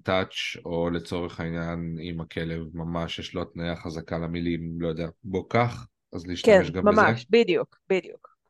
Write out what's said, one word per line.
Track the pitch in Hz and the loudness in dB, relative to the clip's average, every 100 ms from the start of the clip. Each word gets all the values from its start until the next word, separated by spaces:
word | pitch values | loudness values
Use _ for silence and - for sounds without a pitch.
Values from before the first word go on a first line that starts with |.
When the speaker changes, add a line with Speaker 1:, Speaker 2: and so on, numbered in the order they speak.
Speaker 1:
טאץ', | - 95 95 - - - 87 | 0 0 0 -4 -8 -8 -4
או | 85 85 | 0 0
לצורך | 85 - 90 87 - | 0 -2 -4 -4 -6
העניין, | 82 85 82 85 85 82 | -6 -4 -4 -4 -6 -6
אם | 87 82 | -6 -8
הכלב | 80 - 82 82 80 | -6 -6 -4 -4 -8
ממש | 85 82 85 82 - | -8 -4 -4 -4 -6
יש | - | -8
לו | 92 | -6
התניה | 85 85 85 85 | -8 -6 -6 -6
חזקה | 90 80 80 85 | -6 -8 -6 -4
למילים, | 82 85 85 82 82 82 | -4 -2 -2 -2 -4 -4
לא | 85 | -4
יודע, | 80 82 - | -2 -6 -10
"בוא | - 92 - | -6 -4 0
קח", | 117 120 - - _ _ | 2 2 -2 -14 _ _
אז | - 85 | -10 -8
להשתמש | 90 - 196 160 | 2 8 8 8
Speaker 2:
כן, | |
Speaker 1:
גם | 180 202 | 2 4
Speaker 2:
ממש, | 208 196 123 | 6 6 4
Speaker 1:
בזה? | - | 4
Speaker 2:
בדיוק, | 233 226 156 - _ - | 4 6 2 -2 _ -2
בדיוק, | 185 - - - _ | 0 -2 -12 -20 _